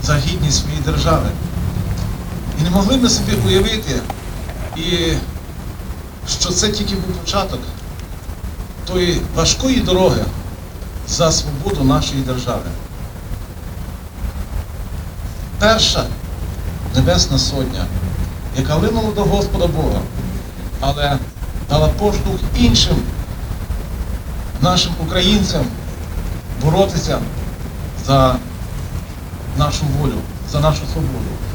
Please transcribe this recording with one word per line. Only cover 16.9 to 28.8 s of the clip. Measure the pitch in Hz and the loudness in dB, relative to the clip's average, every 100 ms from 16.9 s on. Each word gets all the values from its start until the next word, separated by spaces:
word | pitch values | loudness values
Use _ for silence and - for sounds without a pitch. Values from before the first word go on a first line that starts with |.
| 127 | 4
Небесна | 131 175 - 135 | 6 4 4 2
Сотня, | - 131 - - - - - - - - - 123 | 2 0 -2 -2 -2 -2 -2 -2 -4 -4 -6 -2
яка | 135 156 | 2 2
линула | 220 226 220 202 | 4 2 0 2
до | |
Господа | 196 202 196 190 170 | 2 2 2 2 2
Бога, | 147 135 - - - - 92 - - - - | 2 2 0 -2 -4 -4 -4 -8 -8 -8 -2
але | 139 143 143 135 - - - - - | 0 2 2 0 -4 -8 -6 -6 0
дала | 151 156 | 4 4
поштовх | - 208 202 202 - - - | 4 2 2 0 0 0 4
іншим | 240 - - - - - - - - - - - - - - - - - - - | 6 6 6 2 0 -4 -6 -6 -6 -6 -4 -4 -4 -4 -4 -6 -6 -6 -6 0
нашим | 180 180 170 170 156 | 2 4 2 0 0
українцям | 180 185 208 - - 123 - - - - - - - - - | 2 4 4 4 2 0 -4 -6 -6 -6 -4 -4 -6 -6 0
боротися | 151 175 196 165 - - - - - - - - - - - | 4 6 4 4 0 0 -2 -4 -6 -6 -8 -6 -6 -4 4
за | 135 131 123 - - - - | 6 6 4 -2 -8 -6 -6